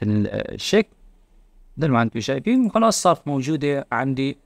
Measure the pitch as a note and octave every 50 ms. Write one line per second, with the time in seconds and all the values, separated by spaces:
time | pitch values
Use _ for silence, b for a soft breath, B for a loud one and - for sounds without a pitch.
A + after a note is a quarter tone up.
0 | G#2 G#2+ G#2+ G#2 G2+ - G2+ G#2 - - - - - - F#3+ A3 G#3+ - _ _
1 | - - _ _ _ _ _ _ _ _ _ - - - - C#3 D3+ D3 B2+ A#2
2 | A#2 A2+ - A#2 G#2 - C3+ C#3 - G#3+ B3 C4 B3 G3+ - A3+ A3+ A3+ G3 -
3 | - F3+ D#3+ - - D3 C#3+ C3+ B2 D3 D#3+ C#3+ D3 C#3+ C#3 C#3 - - B2 A#2
4 | C3 C3+ C3 C3 C3+ C#3 C#3 - _